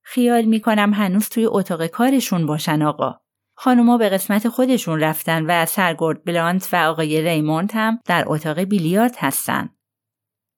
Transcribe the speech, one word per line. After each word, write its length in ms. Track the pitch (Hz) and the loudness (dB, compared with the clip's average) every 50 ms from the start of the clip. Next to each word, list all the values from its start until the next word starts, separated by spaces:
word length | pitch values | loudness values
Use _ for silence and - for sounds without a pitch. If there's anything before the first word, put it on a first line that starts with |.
«خیال 440 | _ - - 254 240 240 240 233 226 | _ -6 -2 0 2 2 2 2 2
می‌کنم 480 | 220 220 220 214 233 214 208 202 208 208 | 2 0 2 0 0 2 2 2 2 2
هنوز 360 | 202 208 190 180 208 214 - | 0 0 0 0 0 -2 -2
توی 160 | - 226 220 | -2 0 0
اتاق 420 | - - 202 185 - 180 156 165 | 2 0 0 -2 -2 -4 -4 -4
کارشون 580 | 165 - - 233 262 277 262 - - 196 175 160 | -6 -2 0 2 2 2 2 0 0 -2 0 0
باشن 360 | 147 151 151 - 165 151 151 | 0 -2 -2 -2 -2 0 2
آقا. 400 | 151 151 147 151 135 127 - _ _ _ _ _ _ _ _ | 0 0 0 0 -4 -4 -4 _ _ _ _ _ _ _ _
خانوما 420 | - - 262 254 240 233 233 240 | -2 0 2 4 4 6 4 4
به 120 | 240 226 196 | 4 2 2
قسمت 400 | 190 190 - - 202 208 214 233 | 0 0 0 0 0 0 0 0
خودشون 500 | - - 254 254 262 226 - 175 160 156 | 0 0 2 2 2 0 0 -2 -2 0
رفتن 460 | 151 156 156 - - 170 165 165 156 | 0 0 0 -2 -2 -2 -2 -2 0
و 200 | 156 175 170 165 | 0 0 0 0
سرگرد 580 | 165 - - 185 175 165 165 165 160 151 156 _ | 0 0 0 0 0 0 0 -2 -2 -2 -4 _
بلانت 460 | 185 170 170 165 170 180 185 - - - | -2 -2 0 0 0 0 -2 -2 -2 0
و 20 | |
آقای 460 | 180 160 160 160 156 160 151 151 160 | 0 2 0 0 0 -2 0 0 0
ریموند 500 | 156 175 165 156 151 156 156 160 185 202 - | 0 0 0 0 0 0 -2 -2 -2 -4 -2
هم 260 | 220 220 220 226 233 _ | -2 -2 -2 -2 -4 _
در 180 | - 180 165 - | -2 -2 0 0
اتاق 320 | - 156 156 - 160 151 160 | -2 -4 -4 -2 -4 -4 -4
بیلیارد 560 | 190 190 208 196 160 160 180 208 233 247 247 | -2 0 0 0 0 0 2 2 0 0 -2
هستن.» 580 | - - 262 - - - - - 135 - - _ _ _ _ _ _ _ _ _ _ _ _ _ _ _ _ _ | -4 -4 -4 -4 -4 -4 -4 -4 -4 -6 -8 _ _ _ _ _ _ _ _ _ _ _ _ _ _ _ _ _